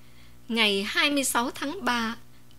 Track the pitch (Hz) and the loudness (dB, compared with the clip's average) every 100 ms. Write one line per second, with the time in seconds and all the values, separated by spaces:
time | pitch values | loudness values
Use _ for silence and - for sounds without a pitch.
0 | - - - - - 233 214 196 208 349 | -20 -18 -18 -18 -4 2 4 4 0 2
1 | 302 285 262 254 254 - 285 370 247 240 | 4 4 2 2 0 -2 -4 -2 0 2
2 | 226 233 - - - | 0 -4 -12 -18 -18